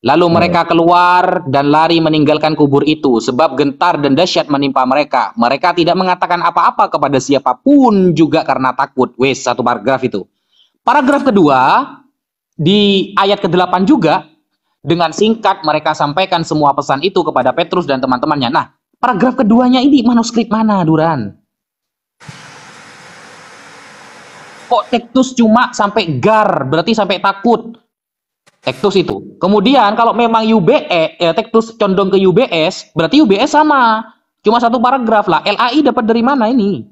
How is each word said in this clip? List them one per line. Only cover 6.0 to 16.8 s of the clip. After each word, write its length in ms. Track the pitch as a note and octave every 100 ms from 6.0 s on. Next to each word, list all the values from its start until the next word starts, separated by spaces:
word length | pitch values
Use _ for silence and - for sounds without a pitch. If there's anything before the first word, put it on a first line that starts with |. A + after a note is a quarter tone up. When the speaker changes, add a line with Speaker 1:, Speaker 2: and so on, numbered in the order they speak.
| F#3 F3+ F3+ F3
Speaker 1:
apa-apa 480 | E3+ E3+ F#3 A#3+ G#3
kepada 240 | D3+ C#3+ C#3+
siapapun 960 | - C#3 - B2+ - C#4+ B3 G3+ F#3
juga 320 | D3+ D#3+ D#3
karena 320 | D#3 C3 C3 B2+
takut. 400 | C#3 - A#2+ -
Wes, 240 | C3+ B2+
satu 240 | - A#2+
paragraf 400 | A#2+ B2 G2+ C3
itu. 240 | B2+ G2+ F2+ _ _ _ _ _
Paragraf 400 | - C#4 C4 C#4
kedua, 640 | C#4 G3+ D3+ C3 C3 G#3 C#4 - _ _ _ _ _
di 640 | _ D#3 G3+ G3+ G3 F3 -
ayat 240 | G3 G3+
kedelapan 480 | G3 F3 F3+ F3+ F#3+
juga, 400 | D4 D#3+ F3 - _ _ _ _ _
dengan 240 | C#3 E3+ E3
singkat 560 | D#3 G#3+ A3 G3+ F#3+
mereka 320 | D#3 D3+ D#3 D#3
sampaikan 480 | D3 D3 F#3+ F3
semua 320 | D#3+ D#3 C#3+
pesan 240 | C3+